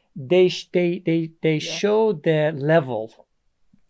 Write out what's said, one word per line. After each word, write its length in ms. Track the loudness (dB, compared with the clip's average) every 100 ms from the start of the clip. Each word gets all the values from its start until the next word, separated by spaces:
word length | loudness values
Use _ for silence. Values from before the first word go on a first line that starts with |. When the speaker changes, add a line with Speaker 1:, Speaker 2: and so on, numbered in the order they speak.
| _ -12
Speaker 1:
they 320 | 0 4 4
sh-, 200 | 2 -4
they, 260 | -2 0 -2 -2
they, 240 | -2 -2 -4
they 160 | -2 -2
Speaker 2:
Yeah. 140 | -4 -4
Speaker 1:
show 320 | 0 2 0
the 400 | 0 0 0 0 -2
level. 480 | 2 2 2 -4 -8 -14 _ _ _ _ _ _ _